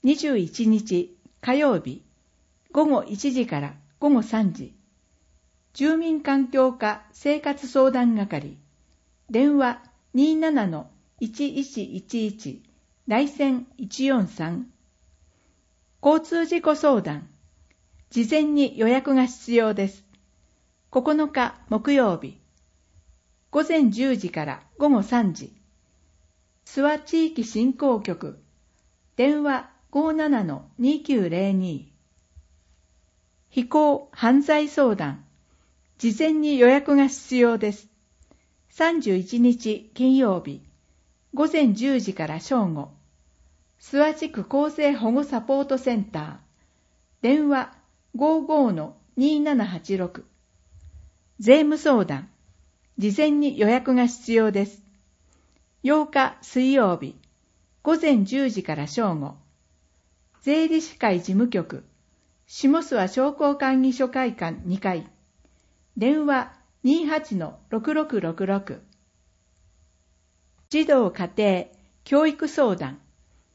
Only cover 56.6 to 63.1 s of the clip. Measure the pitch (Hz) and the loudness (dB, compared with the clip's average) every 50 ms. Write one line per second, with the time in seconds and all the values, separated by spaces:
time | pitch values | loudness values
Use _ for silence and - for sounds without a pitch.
56.6 | 254 262 277 269 226 190 175 165 143 139 - - _ _ _ _ _ _ _ _ | 2 2 4 4 4 2 0 -2 -6 -14 -14 -18 _ _ _ _ _ _ _ _
57.6 | _ _ _ _ - 294 330 320 330 311 277 214 196 190 254 269 277 254 - 196 | _ _ _ _ 0 0 0 2 2 2 2 2 2 0 -2 -2 -2 -2 -4 -6
58.6 | 180 - 151 151 143 147 - 240 226 196 165 151 139 151 - _ _ _ _ _ | -6 -6 -6 -6 -8 -6 -4 -4 -2 -2 -2 -4 -8 -10 -12 _ _ _ _ _
59.6 | _ _ _ _ _ _ _ _ _ _ _ _ _ _ _ _ _ 269 294 320 | _ _ _ _ _ _ _ _ _ _ _ _ _ _ _ _ _ 0 0 2
60.6 | 320 320 320 320 320 - - _ - 214 185 175 175 - 190 196 240 240 - 185 | 2 2 0 -2 -2 -4 -8 _ -2 0 0 0 -2 0 0 0 0 0 -2 -4
61.6 | 165 - - - - _ _ _ _ _ _ _ _ _ _ _ _ _ - - | -6 -6 -12 -16 -16 _ _ _ _ _ _ _ _ _ _ _ _ _ -10 0
62.6 | - 269 294 330 302 - 285 220 185 190 | 2 2 2 2 0 -2 -2 -2 -2 -2